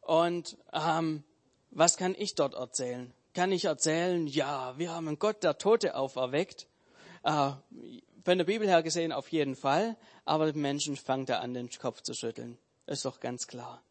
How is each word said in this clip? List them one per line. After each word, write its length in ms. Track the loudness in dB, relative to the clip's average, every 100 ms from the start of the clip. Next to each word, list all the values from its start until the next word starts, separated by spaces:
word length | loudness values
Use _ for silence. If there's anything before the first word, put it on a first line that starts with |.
Und, 560 | 2 4 4 0 -6 -16 -8
ähm, 520 | -2 0 2 0 -2 -8 _ _ _ _
was 260 | 4 4 4
kann 180 | -4 -2
ich 180 | -6
dort 200 | 0 0
erzählen? 580 | 0 -8 -6 -4 -6 -10 _ _
Kann 180 | -2 0
ich 120 | 2
erzählen, 640 | 0 0 0 2 2 0 0
ja, 520 | 0 0 -2 -4 -6
wir 140 | -6
haben 160 | -4 -4
einen 100 | 0
Gott, 240 | 0 2
der 160 | 0 2
Tote 380 | 4 4 4 -2
auferweckt? 720 | -4 -2 0 0 -2 -6 -20 _ _ _ -20 -4
Äh, 300 | 0 2 2 0 _ -18 -16 -18 _ -6
von 140 | 2 2
der 60 |
Bibel 240 | 4 2 4
her 140 | 4
gesehen 300 | 4 -2 0
auf 160 | -2 -2
jeden 280 | 0 0 0
Fall, 400 | 2 2 2 -4 -14 -16
aber 280 | 0 2 2
die 60 | 2
Menschen 380 | -2 -2 -2 -6
fangen 300 | -2 -2 0
da 140 | -2
an, 140 | -2
den 160 | -6 -8
Kopf 320 | -6 -6 -6
zu 120 | -10
schütteln. 440 | -6 -6 -6 -12 -14 _ _ -8
Ist 180 | -6
doch 160 | -6 -6
ganz 260 | -8 -6 -8
klar. 360 | -10 -14 -16 _